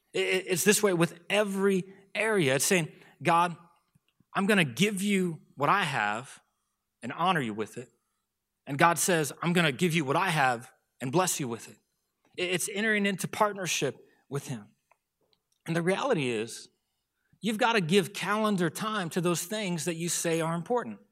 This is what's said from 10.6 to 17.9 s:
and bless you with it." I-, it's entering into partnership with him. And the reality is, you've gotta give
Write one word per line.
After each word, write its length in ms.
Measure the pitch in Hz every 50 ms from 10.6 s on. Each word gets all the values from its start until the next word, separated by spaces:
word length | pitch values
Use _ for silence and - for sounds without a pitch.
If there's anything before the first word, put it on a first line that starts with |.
| 120 - _ _ _ _ _ -
and 100 | 123 135
bless 300 | 135 180 185 175 - -
you 80 | 143
with 220 | 117 117 107 - -
it." 80 | - _ _ _ _ _ _ _ _ _ _ _ -
I-, 120 | 175 180 180
it's 200 | 180 175 - 190
entering 340 | 185 196 220 220 214 208 202
into 240 | 202 190 - - -
partnership 760 | - - 214 208 202 196 180 156 - - 151 127 - - - _ _ _ _
with 220 | - 131 139 - -
him. 160 | 131 107 101 - _ _ _ _ _ _ _ _ _ _ _ _ _ _ _ _ _ _ -
And 80 | - 170
the 80 | 175
reality 480 | 165 180 190 - - 285 226 160 135 123
is, 380 | 117 107 117 113 - - - - _ _ _ _ _ _ _ _ _ _ _ _ _ -
you've 180 | 175 226 220
gotta 240 | 196 294 - - 214
give 300 | 170 151